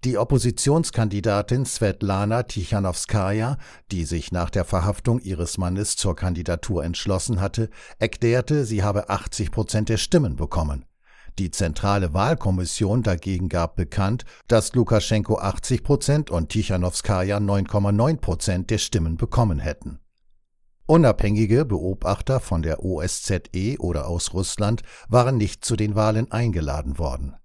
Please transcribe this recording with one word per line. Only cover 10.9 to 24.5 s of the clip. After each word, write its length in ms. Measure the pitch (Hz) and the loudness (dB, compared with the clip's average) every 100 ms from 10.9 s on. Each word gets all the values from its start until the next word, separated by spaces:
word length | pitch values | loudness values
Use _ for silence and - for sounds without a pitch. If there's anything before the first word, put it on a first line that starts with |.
| _ _ - - - | _ _ -20 -16 -6
Die 100 | 92 | -6
zentrale 640 | - 90 76 101 101 90 | -2 -2 0 0 0 0
Wahlkommission 880 | 80 107 165 98 92 90 - 98 117 | 0 0 0 0 0 -2 -2 0 2
dagegen 460 | 113 87 - 92 90 | 2 -2 -2 -2 0
gab 260 | 87 85 | 0 -2
bekannt, 500 | - 87 - 98 117 - - - | -2 -2 0 0 0 -6 -18 2
dass 300 | 117 - 123 | 2 4 0
Lukaschenko 640 | 117 110 - 110 98 110 | 4 2 2 0 0 0
achtzig 420 | 98 92 - 123 | 0 -4 -2 -2
Prozent 480 | - 139 - 147 147 | 2 0 2 0 2
und 200 | 87 78 | -2 0
Tichanowskaja 880 | 110 104 92 90 - - 98 95 104 | -2 0 0 0 -2 0 0 2 0
neun 260 | 101 101 95 | 2 2 2
Komma 240 | 104 101 | 0 2
neun 300 | 101 127 160 | 4 2 2
Prozent 500 | - 82 - 90 87 | -2 -2 0 -2 0
der 80 | 107 | -2
Stimmen 380 | - 104 82 82 | 0 0 0 -2
bekommen 420 | - - 113 78 | 0 2 2 2
hätten. 400 | 78 - - 62 _ _ _ _ _ _ _ _ - | -4 -6 -10 -14 _ _ _ _ _ _ _ _ 2
Unabhängige 760 | 160 143 104 101 104 110 117 147 | 6 6 4 2 2 4 4 2
Beobachter 720 | 101 90 95 - 98 - 131 | -2 -2 -4 -2 -2 0 -2
von 220 | - 85 | 0 -2
der 200 | 82 78 | 0 -2
O 200 | 92 85 | -2 -2
S 200 | 87 - | -2 -4
Z 320 | - 92 - | -2 -4 -2
E 220 | 90 101 143 | -4 -2 -2
oder 320 | 90 80 78 | -2 -2 -2
aus 240 | 85 - | -4 -2
Russland 480 | 92 95 | -4 -4